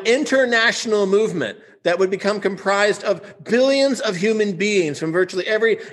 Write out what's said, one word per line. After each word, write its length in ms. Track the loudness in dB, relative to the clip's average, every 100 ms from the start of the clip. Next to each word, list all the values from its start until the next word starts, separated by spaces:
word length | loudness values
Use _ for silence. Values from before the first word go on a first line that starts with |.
| 2
international 960 | 0 2 0 2 2 2 0 -2 0 2
movement 540 | 2 0 -2 -6 -8 -18 _
that 180 | -2 0
would 100 | 0
become 300 | 0 -2 -2
comprised 640 | -4 -4 -2 2 2 0
of 400 | -2 -4 -8 -18
billions 560 | -2 2 4 4 2 0
of 160 | -4 -2
human 400 | 0 0 0 0
beings 420 | 0 0 0 -2
from 140 | -2
virtually 340 | 0 0 -2 -2
every 320 | 0 2 0 -6